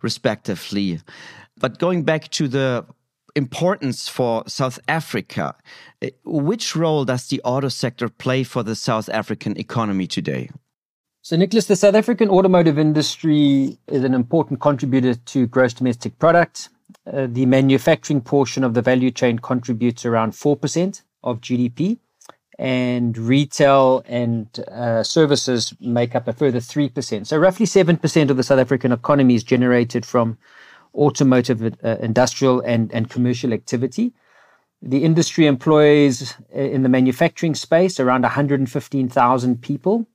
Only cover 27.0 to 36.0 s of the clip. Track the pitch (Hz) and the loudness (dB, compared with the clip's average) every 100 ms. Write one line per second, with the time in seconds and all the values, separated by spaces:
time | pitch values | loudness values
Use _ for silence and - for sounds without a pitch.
27 | 127 107 104 151 180 180 226 196 170 170 | -6 -8 -4 0 0 0 0 2 4 2
28 | 156 170 143 131 - 135 127 131 131 123 | 2 2 2 0 2 2 2 0 0 -2
29 | - 143 131 120 - 127 127 123 120 120 | 2 4 4 4 2 0 2 2 0 -4
30 | 113 127 113 113 _ _ - - _ - | -2 -2 -2 -4 _ _ -20 -20 _ 0
31 | 147 - 139 127 120 113 113 - - 113 | 0 2 2 2 2 -2 -2 -4 -4 -4
32 | 117 113 123 - 135 127 - 117 110 120 | -2 2 0 2 0 0 0 -2 -2 -4
33 | 110 - 123 123 127 110 - 123 127 - | -6 -2 -2 -2 -4 -6 -6 -4 -4 -4
34 | 240 _ _ _ _ _ _ _ - 135 | -4 _ _ _ _ _ _ _ -4 0
35 | 160 165 160 - 156 131 156 151 151 147 | 2 2 0 2 2 2 2 4 6 6